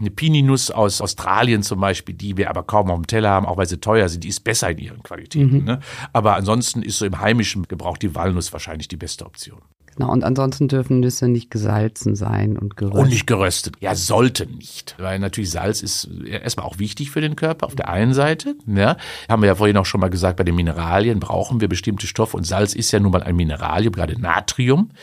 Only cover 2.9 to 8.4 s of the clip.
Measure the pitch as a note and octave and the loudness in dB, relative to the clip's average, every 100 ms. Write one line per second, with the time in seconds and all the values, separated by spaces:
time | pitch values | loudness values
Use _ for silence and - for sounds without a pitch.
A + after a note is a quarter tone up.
2.9 | F2 E2 A2+ G#2+ G2 G2+ F2 F#2 F2+ - | 0 0 0 2 2 0 -2 -2 -2 2
3.9 | A2 F#2 E2+ D#2+ - - A2+ F2+ E2+ - | 2 2 -2 -8 -6 -2 0 -2 -4 -8
4.9 | - - F3 - D3+ C3+ C#3 C#3 C3 - | -16 -16 -16 -4 2 4 4 2 -4 -6
5.9 | - - B2 G#2+ F#2 G2 A#2 B2 A#2+ G#2+ | -14 -4 2 4 4 2 0 0 -4 -6
6.9 | G2 G2+ E2+ G2+ A#2 G2+ G2 E2+ F2 F2 | -4 -4 0 2 2 2 -2 -6 -6 -6
7.9 | E2+ G2+ D#2 F2+ F2+ | -4 -4 -2 0 0